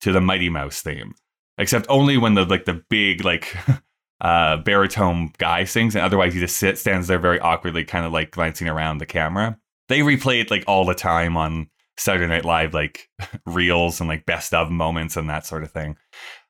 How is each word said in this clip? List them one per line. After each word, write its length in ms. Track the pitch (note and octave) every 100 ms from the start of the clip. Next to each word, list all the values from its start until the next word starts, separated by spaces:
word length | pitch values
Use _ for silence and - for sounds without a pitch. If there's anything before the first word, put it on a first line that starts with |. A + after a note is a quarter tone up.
to 100 | G2+
the 80 | F#2
Mighty 300 | F#2 F#2+ F2
Mouse 320 | D#2 C#2 -
theme. 320 | D#2+ D2 G#1+ - _ _ _ -
Except 260 | G2+ A#2 G#2
only 280 | C#3 C#3+ C3+
when 160 | A2+
the, 120 | G2+ F#2
like, 200 | F#2 -
the 180 | E2+ -
big, 340 | G#2+ G2+ E2+
like, 320 | F#2 E2+ - F#2 A2 C3 _
<laughs> 320 | _ _ -
uh, 360 | F2+ E2+ D#2+ D#2
baritone 760 | D#2 G2+ G2 G#2 F#2+ E2+ D#2+ -
guy 260 | E2+ F2
sings, 320 | F#2+ A#2 A2+ G#2
and 80 |
otherwise 300 | F2+ G2 F2+
he 60 | F2
just 180 | F2 -
sit-, 220 | F#2+ F#2+
stands 280 | A2 F#2+ F2+
there 120 | F2+
very 200 | F2 F2
awkwardly, 440 | E2+ E2 F2 E2
kinda, 260 | D#2+ F2+ E2
like, 220 | D#2+ D#2
glancing 360 | - E2 - E2+
around 300 | D#2 D#2 D2+
the 80 | D#2
camera. 540 | E2 D#2 F#2+ A2 A2 _ _ -
They 100 | C3+
replay 420 | D3 C#3 C3+ A#2+
it, 80 | G#2+
like, 140 | G#2 G#2
all 180 | F#2+ F2+
the 100 | F2
time 420 | F2+ E2+ E2+ E2
on 320 | D#2+ D#2+ D#2 _ _ -
Saturday 300 | - F#2+ E2+
Night 180 | E2 E2
Live, 280 | E2 D#2+
like, 360 | D#2+ D2+ - - -
<laughs> 260 | F#2+ - -
reels 540 | F2 F2+ F2 F2 E2+
and, 80 | E2
like, 180 | D#2 -
best 280 | E2+ -
of 180 | E2 E2
moments 460 | E2+ D#2+ E2 D#2+ E2+
and 120 | D#2
that 160 | D2+ -
sort 180 | D#2+
of 80 | D2+
thing. 260 | D#2+ D2+ D2+ _ - - -